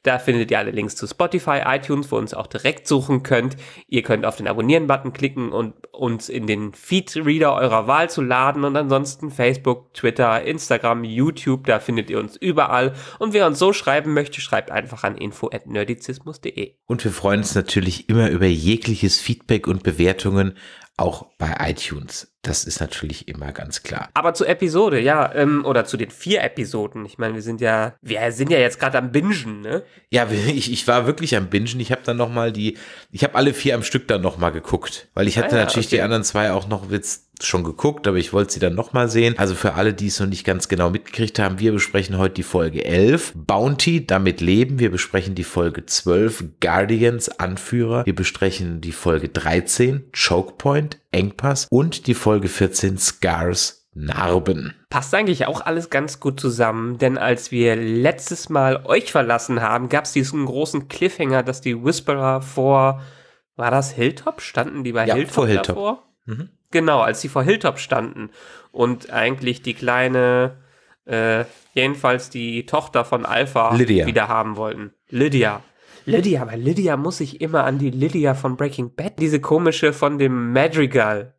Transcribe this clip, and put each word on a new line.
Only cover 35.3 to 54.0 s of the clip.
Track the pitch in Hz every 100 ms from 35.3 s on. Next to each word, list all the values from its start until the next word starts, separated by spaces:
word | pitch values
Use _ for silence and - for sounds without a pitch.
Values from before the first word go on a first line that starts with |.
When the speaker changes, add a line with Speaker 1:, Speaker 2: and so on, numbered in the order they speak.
| 117
Speaker 2:
hatte | 117 117
Speaker 1:
Ah |
ja, | 104
Speaker 2:
natürlich | 110 110
Speaker 1:
okay. | 107
Speaker 2:
die |
anderen | 101 113
zwei | 104 104 107
auch | 95 95
noch | 104 98
jetzt | 101 - - _ -
schon | - 90
geguckt, | 82 78 143 147 101
aber | 92
ich | 82
wollte | 98 101
sie | -
dann | 92 87
noch | -
mal | 127 120
sehen. | 113 117 117
Also | 98
für | 90 104
alle, | 80 107
die | 95 104
es | -
noch | 98
nicht | 92 -
ganz | 92 -
genau | 90 87
mitgekriegt | 95 - - 110 -
haben, | 98 95
wir | 110
besprechen | 104 - 101 92 95
heute | 95 95
die |
Folge | 82 92 80 78 -
elf, | 87 107 165 - 82
Bounty, | 76 98 127 139 - 165 -
damit | 95 95 -
leben. | 85 101 127 135
Wir | 113
besprechen | 90 - 98 92 90
die |
Folge | 85 90 85 - -
zwölf, | - 90 87 110 113 82 -
Guardians, | 87 87 101 113 117 120 -
Anführer. | - 90 95 - 120 113 120 120
Wir | 87
besprechen | 90 - 95 - 90 85
die | 82
Folge | - 87 80 78
dreizehn, | - 80 87 - - 123 139 -
Choke | - - 87 92 -
Point, | 139 143 151 - _
Engpass | 90 98 - 139 139 -
und | 123 165 - -
die | 117
Folge | 107 107 95
vierzehn, | - 95 - 98 95
Scars, | - - 90 82 85 87 - - _
Narben. | 78